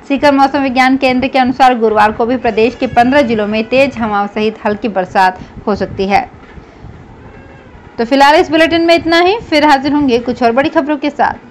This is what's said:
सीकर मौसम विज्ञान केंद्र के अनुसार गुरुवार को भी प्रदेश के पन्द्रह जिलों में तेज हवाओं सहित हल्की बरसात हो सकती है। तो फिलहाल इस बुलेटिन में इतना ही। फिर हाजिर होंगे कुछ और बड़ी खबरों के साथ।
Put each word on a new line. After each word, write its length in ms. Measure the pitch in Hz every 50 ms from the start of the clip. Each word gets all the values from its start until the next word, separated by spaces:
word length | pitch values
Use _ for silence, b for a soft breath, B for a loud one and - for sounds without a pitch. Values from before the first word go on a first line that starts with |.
| - -
सीकर 240 | 277 254 294 285 269
मौसम 260 | 269 277 277 302 285
विज्ञान 380 | 269 269 240 262 254 262 269
केंद्र 320 | 269 277 254 254 254 262 269
के 100 | - 269
अनुसार 400 | 254 247 - - 262 254 254 226
गुरुवार 340 | 226 220 214 214 208 214 214
को 140 | - 233
भी 100 | 226 262
प्रदेश 380 | 247 - 233 208 220 220 254 247
के 120 | - 269
पन्द्रह 360 | 247 - 240 240 254 277 294 285
जिलों 240 | 220 240 214 208
में 180 | 208 214 220 220
तेज 340 | 220 254 262 277 277 269 226
हवाओं 280 | 233 214 208 202 202
सहित 320 | 202 - 226 214 214 214 - -
हल्की 240 | 214 208 208 - 226
बरसात 500 | 185 190 180 - - 202 185 185 185 B B B B - -
हो 80 | 226 196
सकती 320 | 185 196 - - - 190
है। 240 | 190 202 - - - - - - - B B B B B B B - - - - - - - - - - - - - - - - - - - - - - -
तो 60 | 233
फिलहाल 300 | 226 277 277 277 277 302
इस 160 | 339 - 277
बुलेटिन 320 | 302 320 320 320 330 330 330
में 120 | 330 339
इतना 260 | 339 320 320 339 339
ही। 180 | 349 359 415 466
फिर 240 | - - 320 294 294
हाजिर 280 | 302 277 269 262 294 277
होंगे 260 | 294 294 262 226 208
कुछ 240 | 226 247 247 - 254
और 100 | 233 233
बड़ी 180 | 269 285 311
खबरों 260 | - 330 294 294 302
के 140 | 277 - 294
साथ। 240 | 294 - 208 - - - - -